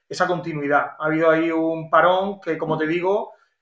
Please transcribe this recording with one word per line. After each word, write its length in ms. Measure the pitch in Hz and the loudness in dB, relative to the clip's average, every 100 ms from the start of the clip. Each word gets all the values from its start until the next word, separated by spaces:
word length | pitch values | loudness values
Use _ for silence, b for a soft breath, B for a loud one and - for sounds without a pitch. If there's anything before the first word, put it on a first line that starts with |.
| - | -8
esa 180 | 143 175 | -2 0
continuidad. 640 | 170 165 151 143 143 - - | -2 -4 -4 0 0 0 -4
Ha 60 | |
habido 260 | 156 156 165 | -2 2 4
ahí 200 | 160 165 | 4 2
un 400 | 165 160 160 156 | 0 -2 -2 0
parón 500 | 165 175 185 202 196 | 2 4 2 0 -6
que, 160 | - 156 | -6 -4
como 220 | 160 156 | -2 -2
te 80 | 156 | -2
digo, 460 | 175 180 208 233 B B B | -2 0 -2 -2 B B B